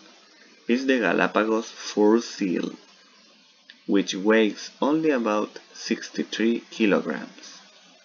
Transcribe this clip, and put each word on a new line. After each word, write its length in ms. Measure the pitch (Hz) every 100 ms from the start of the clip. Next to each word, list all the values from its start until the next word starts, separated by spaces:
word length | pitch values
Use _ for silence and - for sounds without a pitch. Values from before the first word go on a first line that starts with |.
| - - _ _ - - -
is 200 | 120 135
the 140 | 131
Galapagos 720 | 98 85 90 98 110 113 -
fur 520 | - - - 104 113
seal, 500 | 120 - 98 82 87 - - _ _ _ _ _ _ _ - - -
which 300 | 101 92 98
weighs 560 | 101 110 107 - - -
only 320 | 123 156 160
about 480 | 135 113 107 - - -
sixty-three 920 | - - 113 - - - - 113 117 -
kilograms. 880 | - 110 82 85 65 - - - - - - _ _